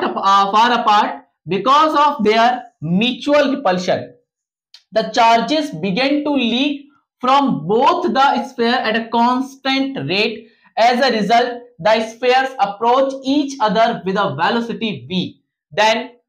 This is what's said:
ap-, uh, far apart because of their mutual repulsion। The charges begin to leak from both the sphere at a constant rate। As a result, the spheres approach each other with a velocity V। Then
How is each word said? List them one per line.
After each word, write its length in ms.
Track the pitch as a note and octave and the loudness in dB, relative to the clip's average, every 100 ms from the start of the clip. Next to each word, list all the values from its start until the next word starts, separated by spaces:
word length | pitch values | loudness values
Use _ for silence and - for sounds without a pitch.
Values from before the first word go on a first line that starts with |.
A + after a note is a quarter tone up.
ap-, 200 | - G#3+ G3 | -2 -2 2
uh, 180 | G3 G3 | 2 2
far 160 | G#3+ A#3 A#3 | 2 2 2
apart 420 | F#3 G3+ B3 - - _ D#3 | 2 2 2 -4 -16 _ -6
because 500 | F#3+ B3+ C#4+ D#4 D4 D4 | -2 2 4 4 2 2
of 180 | C#4+ G#3 | 2 0
their 240 | A3+ A#3 B3 - - D#3 | 4 2 0 -8 -12 -2
mutual 540 | F3+ A#3+ B3+ C#4+ D4 C#4 | 0 0 -2 0 2 2
repulsion। 540 | C4 F#3+ F3+ F#3 C#3 - - _ _ _ _ _ _ _ G#3 | 0 -2 -2 -2 -4 -4 -18 _ _ _ _ _ _ _ -4
The 60 | G#3+ | -2
charges 580 | B3 A3+ A#3 - D4+ D4+ D#3+ | 2 4 4 2 -2 -2 -6
begin 340 | F#3+ F#3 C4+ D4 | -4 -2 0 0
to 100 | D4+ C4+ | 0 -2
leak 460 | A3+ A#3+ D4 - - _ _ _ | 0 -2 -2 -4 -12 _ _ _
from 300 | B3 C#4 C4+ D3 D#3 | 0 2 2 -2 -2
both 420 | A3 D4 F4 - | 2 2 2 0
the 180 | A#3+ C#4 B3+ | 0 2 0
sphere 380 | - - A#3 B3 | -4 -4 -2 0
at 180 | A3+ A3 | -2 -4
a 80 | A3 A#3 | -2 0
constant 800 | A#3+ B3+ C4+ - C4+ C4+ C4+ C4 C#3 | 0 0 -4 -8 -4 -2 -2 -6 -4
rate। 340 | F#3+ A3+ A3 - _ _ - | -2 -2 -6 -16 _ _ 0
As 240 | A#3 A#3+ | 2 2
a 80 | C4+ | 0
result, 400 | A3 F#3+ A#3 B3 - - - | 0 2 2 2 -4 -14 -4
the 100 | F#3 A3+ | 0 0
spheres 540 | A3+ - B3+ C4 C4 - | 0 -4 2 2 2 -2
approach 520 | G3 - A#3 B3+ C4+ C4+ C4 | -4 -2 0 2 2 -2 0
each 280 | D4 C#4 - | 0 0 -2
other 240 | G#3+ G#3+ A#3 E3+ F#3 | -2 2 0 0 -4
with 120 | G3+ | -2
a 80 | G3 C3+ | -2 -2
velocity 540 | F#3 A#3 A3+ G#3 A3 C#3+ B2 | -2 -2 -4 -6 -6 -8 -6
V। 100 | F#3 - - _ _ _ | -6 -6 -10 _ _ _
Then 280 | D3+ G#3+ A#3 B3 _ | 0 0 0 -4 _